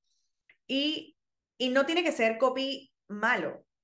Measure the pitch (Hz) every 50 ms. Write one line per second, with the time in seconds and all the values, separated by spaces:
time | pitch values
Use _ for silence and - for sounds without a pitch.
0 | _ _ _ _ _ _ _ _ _ _ _ _ _ - 254 269 285 302 311 302
1 | - - - _ _ _ _ _ _ _ _ - 254 254 254 277 277 330 330 349
2 | 349 311 - - 226 226 226 226 262 262 262 269 269 269 269 269 - - _ _
3 | _ - 208 208 214 233 247 202 160 135 - - - _ _ _